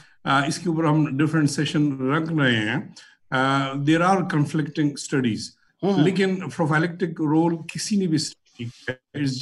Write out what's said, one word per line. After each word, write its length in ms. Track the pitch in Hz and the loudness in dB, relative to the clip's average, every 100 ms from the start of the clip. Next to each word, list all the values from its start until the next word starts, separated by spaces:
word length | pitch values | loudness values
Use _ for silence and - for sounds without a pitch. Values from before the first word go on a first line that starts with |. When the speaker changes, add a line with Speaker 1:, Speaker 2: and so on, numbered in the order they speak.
| - _ - | -20 _ 0
Speaker 1:
uh, 200 | 135 143 | 0 0
इसके 220 | - 175 | -2 -2
ऊपर 160 | 156 165 | 0 2
हम 320 | 156 - 135 | 2 2 2
डिफरेंट 320 | 151 160 147 | 2 2 0
सेशन 480 | 156 147 156 147 135 | 0 -2 2 0 0
रख 280 | 131 156 160 | 0 0 0
रहे 240 | 156 135 113 | 2 2 2
हैं। 400 | 107 143 - - - _ - | 0 -2 -6 -16 -20 _ -6
Uh, 380 | 131 135 139 135 | -2 2 0 -2
there 280 | 143 143 165 | -2 2 2
are 180 | 180 190 | 4 2
conflicting 720 | 147 156 147 156 147 160 147 | 0 0 0 -2 -4 -2 -2
studies, 480 | 143 - 143 123 101 - _ _ - | -2 -4 0 0 -2 -8 _ _ -4
Speaker 2:
हम्म। 180 | 185 196 | 0 4
Speaker 1:
लेकिन 320 | 165 185 190 185 | 4 4 0 0
प्रोफिलैक्टिक 760 | 156 - 151 156 170 170 170 | -6 -4 0 2 0 -2 -6
रोल 440 | 160 151 156 170 165 | -2 0 2 2 0
किसी 420 | - 160 - 202 | -6 -8 -2 0
ने 100 | 185 | 0
भी 100 | 151 | 0
study 460 | - - _ - | -2 -10 _ -14
किया, 580 | 120 - - 127 _ 147 | -12 -12 -10 -10 _ -4
it's 140 | 135 127 | -2 -2